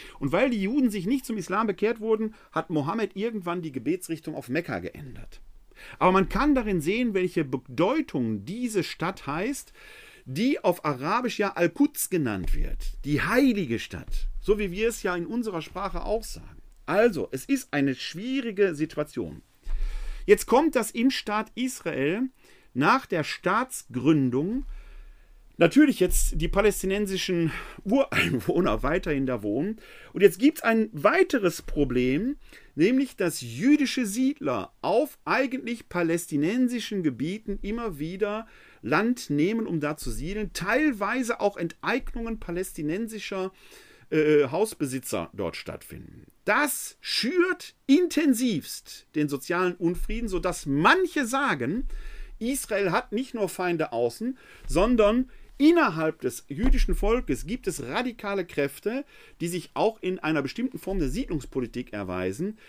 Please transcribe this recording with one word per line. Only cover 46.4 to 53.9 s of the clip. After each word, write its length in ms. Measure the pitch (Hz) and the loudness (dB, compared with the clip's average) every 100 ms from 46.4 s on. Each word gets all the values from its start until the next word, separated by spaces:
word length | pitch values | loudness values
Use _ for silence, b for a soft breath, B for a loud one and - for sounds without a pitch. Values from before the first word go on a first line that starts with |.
Das 540 | - 233 294 - - - | 0 2 0 -2 -8 -12
schürt 720 | - - 226 359 370 - - - - | -6 -2 0 2 2 0 -8 -4 4
intensivst 1200 | 302 349 294 311 226 247 165 - - - - - 151 | 6 6 2 2 4 2 0 -4 -12 -16 -20 -8 -2
den 120 | 147 | -2
sozialen 460 | 139 - 175 180 | -2 -2 0 0
Unfrieden, 540 | 175 170 175 - 220 226 | 0 -2 0 -2 -2 -4
sodass 380 | 180 180 165 147 | -2 -2 -4 -2
manche 600 | 139 196 370 370 302 233 | 4 6 6 4 0 0
sagen, 640 | 269 269 147 117 226 - B B B B B | 0 0 0 -2 -2 -4 B B B B B
Israel 540 | 233 277 - 202 170 | -4 -4 -2 0 2
hat 180 | 208 - | 0 -2
nicht 240 | 214 262 | -6 -4
nur 140 | 226 190 | -4 -4
Feinde 420 | - 180 165 - | -2 -2 0 -2